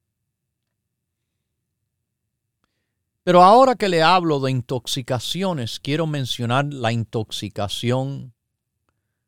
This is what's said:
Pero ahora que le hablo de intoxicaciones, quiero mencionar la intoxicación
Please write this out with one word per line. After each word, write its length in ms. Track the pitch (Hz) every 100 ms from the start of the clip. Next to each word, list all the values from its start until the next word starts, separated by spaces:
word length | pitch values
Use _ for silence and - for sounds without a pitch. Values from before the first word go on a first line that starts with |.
| _ _ _ _ _ _ _ _ _ _ _ _ _ _ _ _ _ _ _ _ _ _ _ _ _ _ _ _ _ _ _ _
Pero 180 | 180 175
ahora 320 | 185 233 262
que 160 | 233 202
le 140 | 170
hablo 360 | 160 185 165 139
de 120 | 131
intoxicaciones, 1300 | 127 - 127 - 143 123 127 - 170 190 156 113 -
quiero 260 | 139 151 160
mencionar 680 | 147 120 - 117 127 143
la 200 | 139 117
intoxicación 1400 | 117 107 117 110 - 101 - 101 - 120 127 135 135 127 - _ _ _ _ _ _ _ _